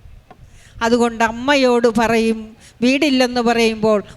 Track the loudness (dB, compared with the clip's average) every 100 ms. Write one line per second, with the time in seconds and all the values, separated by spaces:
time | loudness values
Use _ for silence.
0 | -20 -20 -20 -20 -20 -20 -20 -8 -2 0
1 | 0 -2 -4 -2 0 2 2 2 0 0
2 | 0 0 0 -2 -8 -20 -20 -4 0 0
3 | 0 0 0 0 -2 0 0 0 0 0
4 | -4